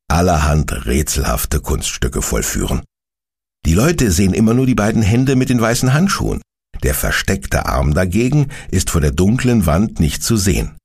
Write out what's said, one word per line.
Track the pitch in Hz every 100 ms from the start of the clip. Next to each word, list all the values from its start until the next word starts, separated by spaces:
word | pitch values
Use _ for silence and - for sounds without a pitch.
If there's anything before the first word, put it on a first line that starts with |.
| -
allerhand | 82 90 78 78 76 65 - -
rätselhafte | 67 76 73 67 60 - 71
Kunststücke | - 67 - - - -
vollführen. | - 55 - - - - - _ _ _ _ _ _ _ -
Die |
Leute | 165 180 175 117
sehen | 85 98
immer | 92 110
nur | 120 131
die |
beiden | 120 104 110
Hände | 98 120 131 131
mit | 131
den | 123
weißen | 113 120 127
Handschuhen. | 147 196 - 110 - - _ _ -
Der | -
versteckte | - - - - 98 - - -
Arm | - 67
dagegen | 76 92 98 127 147 135 - -
ist | 95 -
vor | 85
der | 73
dunklen | - 95 123 127 117 80
Wand | 80 113 -
nicht | 78 -
zu | - 113
sehen. | 95 - - -